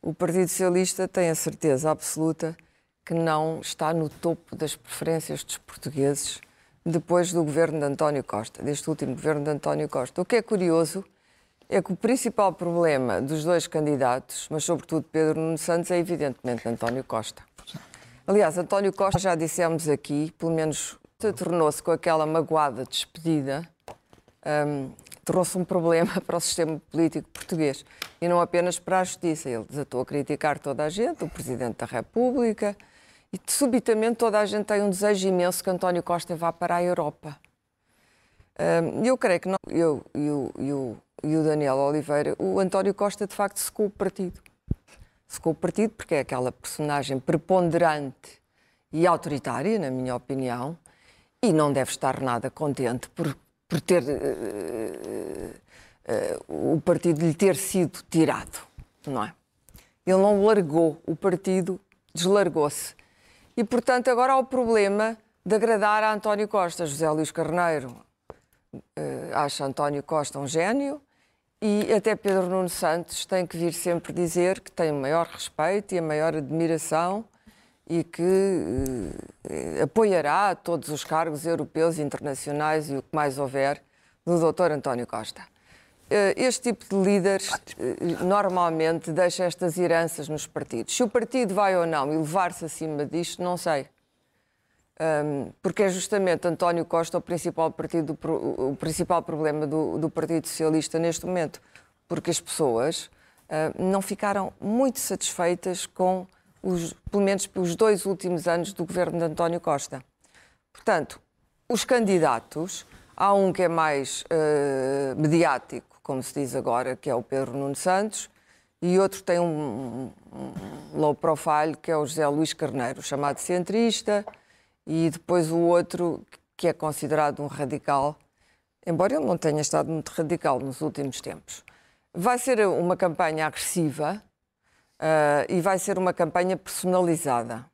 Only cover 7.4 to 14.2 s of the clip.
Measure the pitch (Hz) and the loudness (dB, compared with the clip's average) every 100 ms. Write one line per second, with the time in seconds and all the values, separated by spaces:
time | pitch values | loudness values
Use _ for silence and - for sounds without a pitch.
7.4 | 151 147 165 151 143 139 156 143 - 104 | 0 2 2 2 -2 0 0 0 -4 -6
8.4 | 110 - 127 147 - 151 139 131 151 151 | -6 -8 -6 -4 -4 -4 -4 -4 -2 -2
9.4 | 147 147 156 151 151 139 123 - 180 240 | -2 -2 -2 -2 -2 -4 -4 -4 0 0
10.4 | - 208 180 165 160 190 - _ _ _ | 2 0 4 4 2 -4 -12 _ _ _
11.4 | _ _ _ 196 175 180 - 254 233 - | _ _ _ -2 0 -2 0 2 0 2
12.4 | 202 170 175 170 170 139 127 95 135 156 | 2 2 -2 2 4 4 2 0 0 -2
13.4 | 151 175 - 160 151 143 127 127 | 2 0 0 -2 0 2 2 0